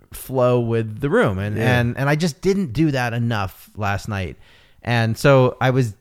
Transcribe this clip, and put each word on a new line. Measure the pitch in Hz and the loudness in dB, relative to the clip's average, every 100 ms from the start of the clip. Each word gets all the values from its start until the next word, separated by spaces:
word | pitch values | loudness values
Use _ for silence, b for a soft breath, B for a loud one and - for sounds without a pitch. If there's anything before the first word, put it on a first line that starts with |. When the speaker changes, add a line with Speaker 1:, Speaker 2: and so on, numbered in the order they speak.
| - | -20
Speaker 1:
flow | - - 131 123 123 | -16 -6 0 2 2
with | 117 113 113 107 | 0 -2 -4 -4
the | 143 | 0
room. | 214 156 95 | 2 2 0
And, | 101 107 | -4 -2
Speaker 2:
Yeah. | 117 123 | 0 2
Speaker 1:
and, | 120 120 | 0 -2
and | 139 | -2
I | 151 | 0
just | 175 - | -2 -2
didn't | 185 196 170 | -2 0 -2
do | 110 160 | 0 0
that | 135 120 | 0 -2
enough | 117 117 110 95 - - - | -2 -2 -2 -4 -10 -18 -8
last | 101 101 - | -4 -4 -6
night. | 101 87 - b b b b | -6 -8 -10 b b b b
And | - 120 113 113 | -2 0 0 2
so | 147 135 127 - | 4 6 4 2
I | 127 | 0
was | 131 120 - | 2 0 -4